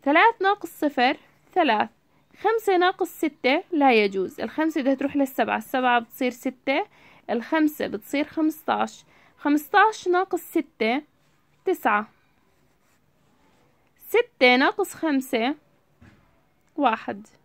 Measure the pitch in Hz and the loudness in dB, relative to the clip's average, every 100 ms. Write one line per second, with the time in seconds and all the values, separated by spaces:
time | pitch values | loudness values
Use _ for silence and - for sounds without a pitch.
0 | 277 311 427 466 381 403 - - 302 277 | 2 4 4 2 -2 -2 -6 -4 -4 0
1 | 247 311 _ _ _ 370 311 214 226 _ | 0 -2 _ _ _ 0 2 0 -2 _
2 | _ _ _ _ 415 453 - 359 359 381 | _ _ _ _ -2 0 2 2 2 0
3 | 349 - 320 - 247 294 - 320 277 226 | -6 -4 -6 -2 0 0 -2 2 4 4
4 | 208 196 185 - 220 - 320 311 254 269 | 2 -2 -6 -6 -8 -2 -2 0 0 0
5 | 277 285 269 - 208 208 220 269 254 240 | -2 -2 -2 -2 -2 -2 -2 -2 2 0
6 | 233 - 254 247 262 247 - 277 415 _ | -2 -6 -6 -4 -10 -8 -4 -4 -4 _
7 | - - - 233 220 320 302 302 - 202 | -20 -20 -6 -6 -2 0 0 0 -8 -8
8 | - 277 294 - 311 302 - 208 220 - | -6 -4 -4 -2 -2 -2 -4 -2 -2 -6
9 | _ _ _ _ 294 294 294 - 427 427 | _ _ _ _ 0 0 2 2 2 2
10 | 370 359 370 339 - 339 - _ 220 262 | -2 0 0 -6 -4 -6 -6 _ -4 -4
11 | 302 _ _ _ _ _ - 339 247 208 | -8 _ _ _ _ _ -6 -2 0 0
12 | 214 _ _ _ _ _ _ _ _ _ | -2 _ _ _ _ _ _ _ _ _
13 | _ _ _ _ _ _ _ _ _ _ | _ _ _ _ _ _ _ _ _ _
14 | - 427 480 _ 247 247 302 - 370 - | -2 0 0 _ 4 4 2 0 -6 -4
15 | 320 277 262 240 233 311 _ _ _ _ | -2 -2 -2 -2 -2 -4 _ _ _ _
16 | - _ _ _ _ _ _ - 269 220 | -20 _ _ _ _ _ _ -2 0 0
17 | - 202 214 _ | -6 -12 -14 _